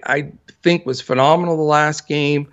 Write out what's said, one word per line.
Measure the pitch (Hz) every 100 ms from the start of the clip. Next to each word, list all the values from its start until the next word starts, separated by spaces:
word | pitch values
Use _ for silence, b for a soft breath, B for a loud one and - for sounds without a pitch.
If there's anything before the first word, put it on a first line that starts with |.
| -
I | 143 147 - - _
think | 175 170 135
was | 127
phenomenal | - 127 139 170 175 160
the |
last | 151 151 151 147 -
game. | 151 143 147 143